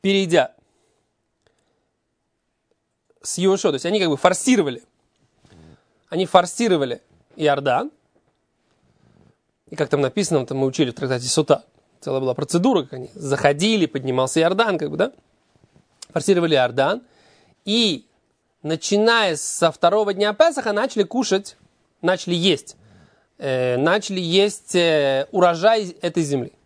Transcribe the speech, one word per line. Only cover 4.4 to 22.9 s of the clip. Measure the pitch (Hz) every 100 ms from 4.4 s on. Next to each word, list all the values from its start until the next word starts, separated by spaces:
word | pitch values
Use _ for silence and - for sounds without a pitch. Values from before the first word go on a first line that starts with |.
| - 247 147 120 _ _ _ _ _ _ _ 85 80 - _ _ _
Они | 170 185
форсировали | 185 175 - 233 175 131 120 _ _ _ -
Иордан. | 151 139 139 127 277 _ _ _ _ _ _ _ _ _ _ _ _ _ _ _ _ _ _
И | 151
как | 147
там | 147
написано, | 135 208 185 160 123
там | 135
мы | 135
учили | 131 135
в | 117
трактате | 135 127 123
Сута, | - 151 147 - _ _ _
целая | - 135
была | 131
процедура, | 123 143 170 220 208
как | 127
они | 127 131 -
заходили, | 143 139 143 143 208 214 160
поднимался | 143 131 127 131 165
Иордан, | 165 190 226 170
как | 147
бы, | 151
да? | 226 - _ _ _ _ _ _ _ _ -
Форсировали | 170 175 180 170 143
Иордан. | 123 120 139 220 _ _ _ _ _ _
И | - 226 220 135 _ _ _ _ _ _
начиная | 151 160 - 202 220 233 202 151
со | - - 165
второго | - 170 208 202
дня | 190 208
Песаха | 208 330 294 226
начали | 240 220 226
кушать, | 196 240 240 190 202 - _ _ _ _
начали | 170 185 - 175
есть, | 185 151 - - _